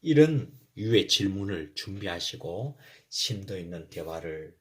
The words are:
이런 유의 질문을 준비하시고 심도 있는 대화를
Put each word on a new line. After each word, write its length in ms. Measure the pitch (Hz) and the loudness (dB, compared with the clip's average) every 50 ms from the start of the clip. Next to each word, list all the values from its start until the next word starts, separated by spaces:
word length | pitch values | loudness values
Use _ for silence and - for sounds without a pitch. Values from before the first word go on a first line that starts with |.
| - | 2
이런 540 | 170 156 143 151 160 160 139 120 - - - - _ _ | 4 8 8 8 8 8 0 0 -2 -12 -20 -20 _ _
유의 320 | - 101 110 117 104 87 - | -6 0 4 4 4 6 6
질문을 640 | - - 98 98 95 98 101 98 101 85 78 73 - | 2 2 2 0 0 -2 -4 -4 -4 -6 -6 -8 -10
준비하시고 1040 | - - - 95 98 101 98 87 87 - - - - - 82 85 95 120 143 143 - - - - - _ _ | -12 -10 -10 -10 -8 -6 -6 -6 -6 -6 -8 -8 -8 -10 -8 -6 -6 -6 -8 -8 -10 -18 -20 -20 -20 _ _
심도 500 | - - - - 117 98 98 98 101 92 | -6 -4 -2 -2 -4 -6 -6 -8 -8 -8
있는 300 | 87 85 87 85 80 - | -8 -8 -10 -12 -12 -12
대화를 680 | - 87 80 80 82 82 82 82 80 80 78 80 - _ | -12 -10 -10 -8 -8 -8 -8 -8 -8 -8 -10 -14 -16 _